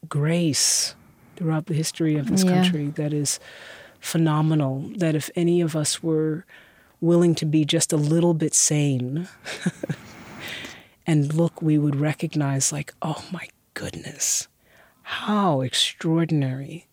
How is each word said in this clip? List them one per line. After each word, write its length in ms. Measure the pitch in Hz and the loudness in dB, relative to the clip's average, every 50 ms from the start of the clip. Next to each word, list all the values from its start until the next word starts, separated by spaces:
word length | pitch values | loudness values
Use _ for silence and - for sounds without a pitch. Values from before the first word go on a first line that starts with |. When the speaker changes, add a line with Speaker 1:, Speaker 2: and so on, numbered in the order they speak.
| - | -14
Speaker 1:
grace 880 | 160 - 147 147 156 165 175 175 160 135 - - - - - - - - - - - - _ - - - | -4 -2 0 2 2 2 2 2 2 2 2 0 2 2 0 -2 -4 -6 -12 -20 -20 -20 _ -20 -20 -10
throughout 300 | - 175 160 160 156 156 | -4 -2 0 0 0 -2
the 80 | - 165 | -2 -2
history 400 | 147 160 - - - 165 156 151 | -2 -2 -2 -2 -2 0 2 2
of 120 | 151 143 226 | 0 0 0
this 160 | - 190 190 | 2 2 4
Speaker 2:
Yeah. 180 | 180 180 180 | 4 4 4
Speaker 1:
country 240 | 185 180 175 151 147 143 147 | 4 2 2 0 -4 -4 -4
that 180 | - 151 147 | -4 -4 -2
is 280 | 151 147 143 135 - - - - - - - - - - - - - _ | -2 -2 -2 -2 -4 -6 -8 -20 -20 -20 -20 -20 -20 -20 -20 -20 -20 _
phenomenal, 880 | - - - 165 165 160 151 151 156 156 160 156 147 135 135 135 156 220 - 214 | -12 -4 0 2 2 4 4 4 4 4 2 2 2 0 -2 -4 -6 -8 -4 -2
that 180 | 170 160 151 | 0 0 0
if 140 | 151 139 - - | 0 -2 -4 -2
any 260 | 175 170 170 175 175 | 0 2 2 4 2
of 140 | 175 160 156 | 2 0 0
us 260 | 156 151 - - - | -2 -2 -2 -4 -4
were 440 | - 165 160 156 156 156 156 160 - _ - - - - _ _ _ _ _ _ | -2 0 0 2 0 0 -2 -4 -8 _ -20 -20 -20 -20 _ _ _ _ _ _
willing 340 | - 165 170 170 175 175 160 | 2 4 4 6 6 4 4
to 100 | - - | 2 0
be 200 | 156 147 156 151 | 2 2 2 2
just 280 | 143 - 165 - - | 2 2 0 0 2
a 40 | 165 | 0
little 380 | 156 147 147 160 170 170 175 170 | 0 2 2 2 4 4 4 2
bit 200 | 156 160 151 - | 2 0 0 2
sane 720 | - - - 156 147 147 143 135 127 123 123 135 160 175 - - - - - - - - | 2 2 2 2 2 2 2 2 0 -2 -4 -4 -6 -6 -8 -12 -18 -14 -14 -12 -4 -6
<laughs> 1400 | 185 - - - - 160 - - - - - - - - - - - - - - - - - - _ _ _ _ | -6 -6 -6 -8 -8 -8 -10 -10 -20 -20 -20 -20 -20 -18 -14 -12 -12 -12 -12 -12 -14 -16 -18 -20 _ _ _ _
and 280 | - 165 151 143 143 156 | 2 2 2 2 2 2
look, 260 | 160 170 165 - - | 2 2 2 0 -2
we 180 | 170 156 151 151 | 0 2 4 4
would 180 | 147 147 143 | 4 2 2
recognize, 760 | 139 147 151 147 - - 156 - 156 147 139 139 135 131 - | 2 0 0 -2 -2 -4 -4 -2 0 0 0 0 0 0 -2
like, 220 | 156 147 147 - - _ | -2 -4 -8 -10 -12 _
"Oh 220 | - 156 151 - - - | -6 -6 -6 -6 -8 -12
my 180 | 185 170 - - _ _ _ _ _ | -12 -12 -12 -14 _ _ _ _ _
goodness, 760 | - - - - 82 - - - - - - - - - _ _ _ _ _ _ - - _ _ _ | -10 -10 -10 -10 -12 -14 -14 -10 -6 -4 -2 -2 -4 -4 _ _ _ _ _ _ -20 -20 _ _ _
how 580 | _ - - - - - 208 208 202 185 151 135 | _ -10 -10 -8 -4 -2 0 2 2 2 2 2
extraordinary 1300 | 131 123 - - - - - _ - 165 160 165 165 160 165 151 139 131 131 135 139 143 156 170 - _ | 0 -2 0 -2 -2 -2 -4 _ 0 2 2 2 2 2 2 0 0 0 -2 -6 -8 -12 -12 -16 -18 _